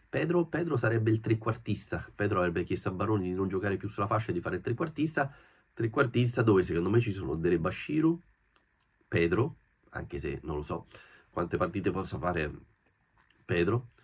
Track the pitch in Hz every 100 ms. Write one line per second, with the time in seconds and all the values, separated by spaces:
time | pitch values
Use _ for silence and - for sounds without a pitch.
0 | _ 135 160 175 165 - 170 135 120 113
1 | 110 110 - 113 - 131 - 101 - 85
2 | - - 104 98 90 87 - 90 - 92
3 | 101 107 90 92 98 95 101 95 101 -
4 | 101 110 113 90 - 90 - 117 165 151
5 | 156 156 139 - - _ _ - 117 113
6 | 127 120 123 123 110 95 85 85 90 113
7 | 107 98 90 80 85 87 80 - - 151
8 | 160 170 - _ _ _ _ _ _ _
9 | _ 92 85 90 143 - _ _ _ -
10 | 55 69 71 69 69 76 78 87 - -
11 | - - _ - 87 87 90 101 95 90
12 | 85 - 85 82 76 69 - _ _ _
13 | _ _ _ _ - 87 87 120 - _